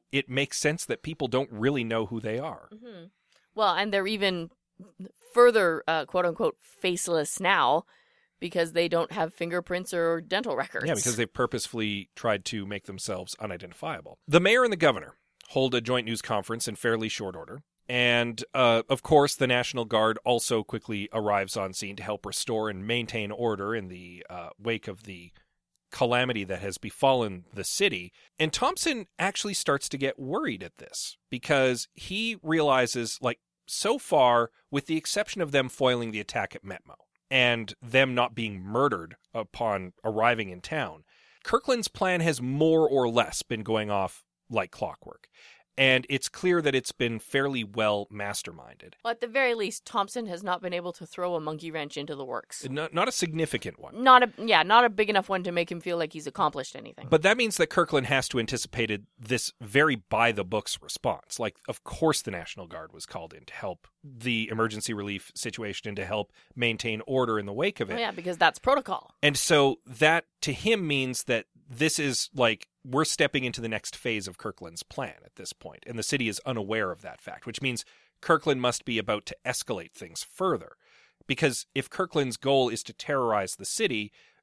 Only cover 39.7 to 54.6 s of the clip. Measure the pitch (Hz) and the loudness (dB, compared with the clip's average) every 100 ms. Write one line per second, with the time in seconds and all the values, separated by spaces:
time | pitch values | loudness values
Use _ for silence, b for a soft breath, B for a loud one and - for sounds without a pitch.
39.7 | 98 92 - 110 107 117 117 101 90 - | -2 -4 -6 -4 2 4 4 -2 -8 -8
40.7 | 156 127 80 _ b b b - 247 - | -6 -6 -8 _ b b b -2 0 2
41.7 | 247 - - 190 180 165 135 123 139 160 | 0 -2 -2 0 2 2 0 -2 2 4
42.7 | 160 156 139 123 117 - - - 113 110 | 6 6 4 4 4 2 -2 -6 -6 -2
43.7 | 110 107 101 95 - _ _ _ 110 92 | -2 0 0 -2 -6 _ _ _ -4 -4
44.7 | - 90 76 - - _ b b b b | -4 -8 -8 -18 -20 _ b b b b
45.7 | - 135 131 123 139 - - 185 175 147 | 2 4 4 2 -4 -4 -2 2 4 4
46.7 | 135 123 - 120 113 - 139 139 131 107 | 0 -2 -4 -4 -4 -2 0 0 -2 -4
47.7 | 110 107 104 101 104 101 101 - 82 - | 0 2 2 -2 -8 -6 -6 -8 -14 -20
48.7 | - 180 - 233 233 240 247 262 233 196 | -20 -20 -12 -8 -6 -2 0 0 0 -4
49.7 | - - 233 202 247 220 175 185 180 180 | -6 -6 -2 -2 -4 -6 -6 0 2 2
50.7 | 175 175 170 170 - 180 170 151 156 160 | 0 -4 -8 -12 -4 -2 0 -2 -6 -6
51.7 | 156 147 147 143 143 131 120 - - 131 | -6 -6 -6 -8 -8 -6 -6 -8 -10 -6
52.7 | 139 160 170 220 - 165 156 160 117 - | -4 -2 0 0 0 -2 -2 -2 -2 -6
53.7 | - - 214 262 254 247 - 226 185 | -12 -16 0 8 8 8 -2 2 4